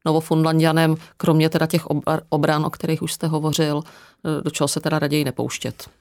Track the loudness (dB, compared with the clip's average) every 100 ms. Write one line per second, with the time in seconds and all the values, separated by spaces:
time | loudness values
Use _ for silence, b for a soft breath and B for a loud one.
0 | 0 0 2 2 4 4 4 4 2 0
1 | B B 2 4 4 2 0 -2 -2 -4
2 | -2 -4 -2 0 2 0 -2 -4 -4 -4
3 | -4 -4 -2 -2 0 0 0 -2 -6 B
4 | B B -6 -4 -4 -2 -2 -2 -2 -2
5 | 0 -2 -2 -4 -6 -6 -10 -10 -16 _